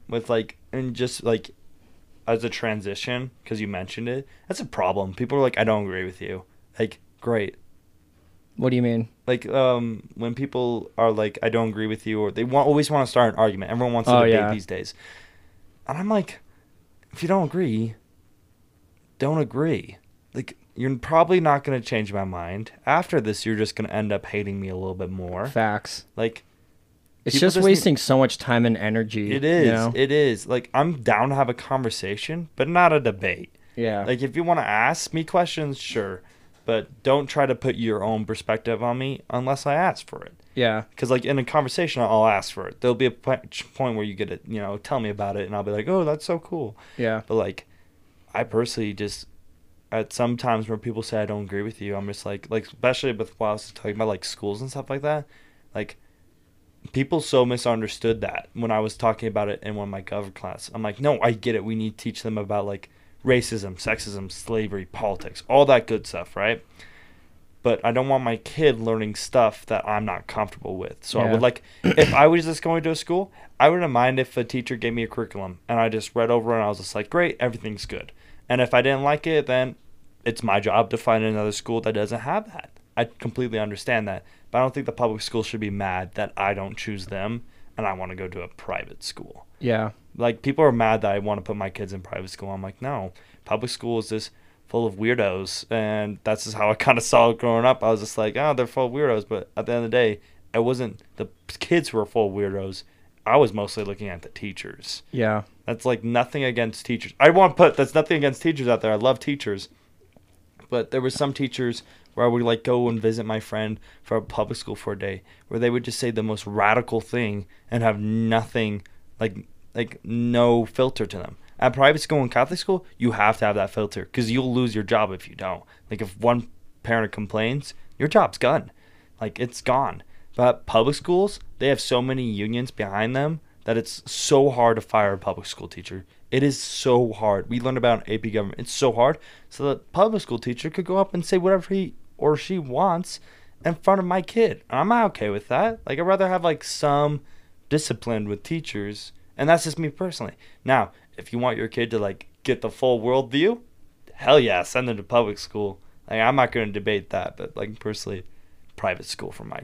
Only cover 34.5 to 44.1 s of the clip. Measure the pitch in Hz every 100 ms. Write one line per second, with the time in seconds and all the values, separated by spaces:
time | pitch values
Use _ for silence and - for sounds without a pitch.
34.5 | 165 107 107 123 165 - 160 156 180 175
35.5 | - 151 135 - 120 98 92 - _ -
36.5 | _ - 110 - - 135 143 135 151 135
37.5 | 123 131 - 113 104 104 110 104 107 -
38.5 | 110 117 107 120 123 135 - - 123 127
39.5 | 135 139 147 185 - - - - - -
40.5 | - 117 110 - - 123 127 123 139 123
41.5 | 156 131 - 165 131 113 110 110 101 -
42.5 | - 98 - 123 117 127 113 - 127 -
43.5 | - - - 131 110 107